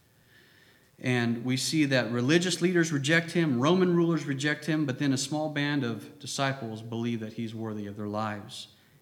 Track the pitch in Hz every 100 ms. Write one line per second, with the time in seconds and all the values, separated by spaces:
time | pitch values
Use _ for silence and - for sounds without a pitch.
0 | _ _ _ - _ _ _ _ _ -
1 | 127 123 117 117 123 127 - 160 143 131
2 | 113 123 123 170 180 170 175 175 165 143
3 | 135 165 165 180 160 120 143 185 180 170
4 | 170 160 143 135 147 147 - 156 143 127
5 | 143 135 - 151 156 147 143 147 120 107
6 | - - 131 - 135 131 113 110 117 117
7 | 117 117 110 107 113 113 110 107 104 104
8 | 104 104 107 104 101 - - _ _ _